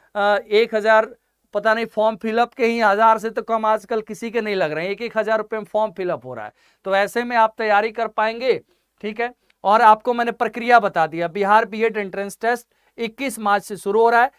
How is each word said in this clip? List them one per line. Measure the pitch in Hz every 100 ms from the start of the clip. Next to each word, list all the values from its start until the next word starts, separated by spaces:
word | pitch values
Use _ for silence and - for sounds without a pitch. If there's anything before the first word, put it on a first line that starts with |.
| _ 208
अ, | 202 202
एक | 202 214 226 220
हजार | 214 220 226 - _ _ _
पता | 208 214
नहीं | 220 226
फॉर्म | - 220 220
फिलअप | 226 226 240
के | - 226
ही | 233
हजार | 214 202 226 220
से | 220
तो | 220
कम | 226 226 220
आजकल | 214 208 220
किसी | 214 214 233
के | 226
नहीं | 214 196
लग | 156
रहे | 151 180
हैं, |
एक | 202
एक | 233 220
हजार | 208 220
रुपये | 214 220
में | 202
फॉर्म | 214 220
फिलअप | 170 180 147 127
हो |
रहा | 113 107
है। | - _ _ 196
तो | 196
ऐसे | 202 233
में | 240 233
आप | 220 -
तैयारी | 220 208 220
कर | 214 220
पाएंगे, | 220 220 233 254 175 - _ _ _
ठीक | 208 220
है। | 240 - _ _
और | 190 220
आपको | 226 220 247
मैंने | 240 233
प्रक्रिया | 226 226 233 233 240
बता | 196 175 160
दिया, | 165 170
बिहार | 185 196 214 220
बीएड | 214 226 214
एंट्रेंस | 196 190 202 -
टेस्ट | 226 240 - _ _ -
इक्कीस | 226 226 269 220
मार्च | 208 202
से | - 190
शुरू | 196 214
हो | 233
रहा | 233
है, | 262